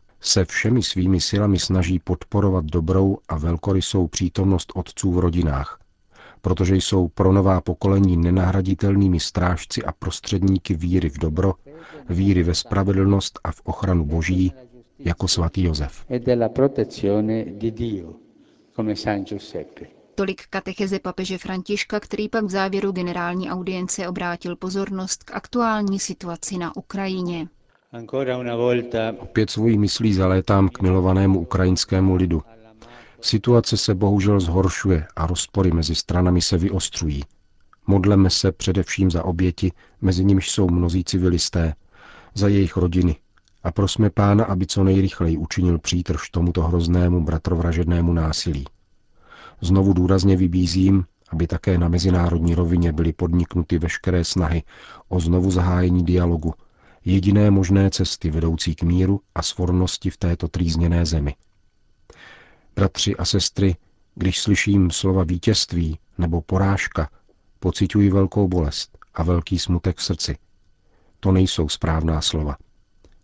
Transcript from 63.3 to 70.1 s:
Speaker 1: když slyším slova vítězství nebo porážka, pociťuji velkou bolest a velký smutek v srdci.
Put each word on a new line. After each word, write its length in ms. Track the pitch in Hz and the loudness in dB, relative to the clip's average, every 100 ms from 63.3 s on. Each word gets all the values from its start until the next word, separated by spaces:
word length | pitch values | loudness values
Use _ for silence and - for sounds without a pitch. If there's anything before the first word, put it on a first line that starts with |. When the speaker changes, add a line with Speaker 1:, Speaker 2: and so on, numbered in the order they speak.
| 98 - - 98 85 _ _ _ - | 0 -2 0 0 0 _ _ _ -4
Speaker 1:
když 240 | 92 - | -4 -2
slyším 520 | 104 98 101 101 90 | 0 0 2 2 2
slova 320 | - 98 95 | 0 0 0
vítězství 760 | 85 87 - 107 - 87 80 80 _ - | 0 -2 0 0 0 -2 -4 -4 _ -4
nebo 240 | 87 85 | -2 -2
porážka, 680 | - 92 98 101 - - 78 _ _ _ _ _ | -2 0 0 0 -4 -4 -6 _ _ _ _ _
pociťuji 500 | 92 - 98 104 101 | -6 -2 0 2 4
velkou 380 | 98 95 - 95 | 4 2 0 0
bolest 500 | 90 76 - - - _ | 0 -2 -4 -10 -16 _
a 100 | - | -6
velký 360 | 85 87 - 90 | -2 0 0 -4
smutek 380 | - 87 95 - | -2 -2 -2 -4
v 60 | |
srdci. 340 | - | -4